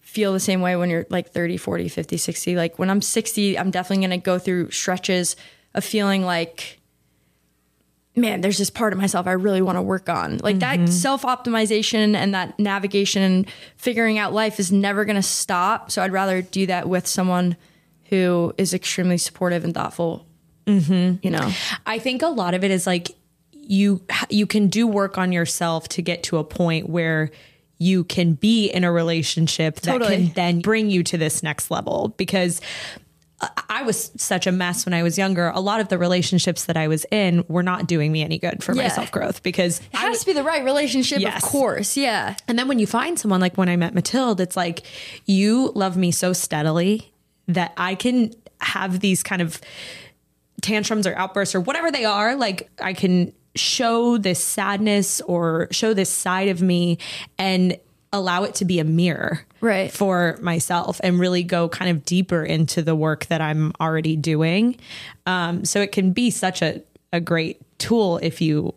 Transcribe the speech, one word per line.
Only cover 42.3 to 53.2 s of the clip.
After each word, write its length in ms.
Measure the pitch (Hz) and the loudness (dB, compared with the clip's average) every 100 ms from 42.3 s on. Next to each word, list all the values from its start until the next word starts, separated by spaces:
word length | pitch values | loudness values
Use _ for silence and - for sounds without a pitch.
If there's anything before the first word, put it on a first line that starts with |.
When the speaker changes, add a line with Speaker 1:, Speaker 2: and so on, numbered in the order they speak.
| 196 - | -8 -4
Speaker 2:
And 100 | 233 | -2
then 80 | 262 | 0
when 140 | 262 | 2
you 80 | 208 | 2
find 300 | 233 285 349 | 0 -2 -2
someone, 200 | 214 185 | 0 2
like, 160 | 180 175 | 2 2
when 120 | 180 | 2
I 80 | 175 | 2
met 180 | 170 | 2
Mathilde, 460 | 175 - 247 254 190 | 0 0 0 2 0
it's 160 | 180 - | -2 -2
like, 260 | 175 170 - - - - - | -4 -4 -12 -18 -18 -10 0
you 440 | 190 208 233 262 208 | 4 4 4 2 0
love 200 | 190 180 | 0 2
me 140 | 175 | 2
so 220 | 165 180 | 2 0
steadily 800 | 180 - 156 156 160 180 214 - _ _ _ - | 0 -2 0 0 2 2 0 -4 _ _ _ -2
that 260 | 180 170 - | -2 -2 -4
I 180 | 180 | -4
can 400 | 190 247 254 220 - - _ | -2 0 2 0 -2 -20 _
have 360 | - 190 185 185 | -6 -4 -2 0
these 240 | 196 185 | 2 0
kind 180 | - 185 | 0 -2
of 200 | 165 - - - - - - _ _ _ _ - | -2 -4 -16 -18 -16 -18 -20 _ _ _ _ -10
tantrums 460 | - 214 208 214 190 | -4 -2 0 -2 -2
or 80 | - | -2
outbursts 380 | 190 196 190 | -4 -2 -2
or 60 | 190 | -2
whatever 300 | 175 302 330 | -2 -2 -2
they 140 | 285 | 0
are. 320 | 220 202 214 269 | 0 2 0 0
Like, 320 | 226 185 - - | -2 -4 -10 -10
I 120 | 190 | -8
can 400 | 180 185 180 | 0 2 4